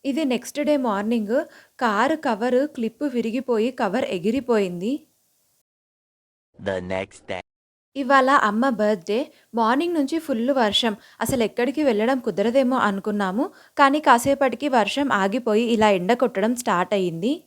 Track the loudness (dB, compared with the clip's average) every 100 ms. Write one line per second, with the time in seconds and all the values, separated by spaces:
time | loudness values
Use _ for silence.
0 | -4 -2 0 -2 -4 -4 0 0 0 -2
1 | 0 -2 0 -2 -4 -12 -20 _ -2 2
2 | 0 0 -2 -2 0 0 0 -4 -6 -4
3 | -4 -2 -4 -4 -2 0 0 -2 -2 -2
4 | -2 -2 -2 -2 0 0 0 -4 -4 -6
5 | _ _ _ _ _ _ _ _ _ _
6 | _ _ _ _ _ _ -6 -6 -4 -6
7 | -6 -14 -12 -12 -12 _ _ _ _ -8
8 | 2 2 4 2 2 0 0 0 0 0
9 | -2 -4 -4 _ _ -2 0 2 0 -2
10 | -2 -4 -4 -2 0 2 2 2 -2 -4
11 | -12 _ -4 0 -2 0 -2 0 0 2
12 | 2 0 -2 -2 0 2 2 2 0 -2
13 | -4 -2 -2 -2 -4 -6 -16 2 4 4
14 | 4 4 4 2 0 0 0 2 2 0
15 | 0 0 0 0 0 2 2 2 4 2
16 | 2 2 2 0 -2 -2 0 0 0 0
17 | -2 -2 -2 -4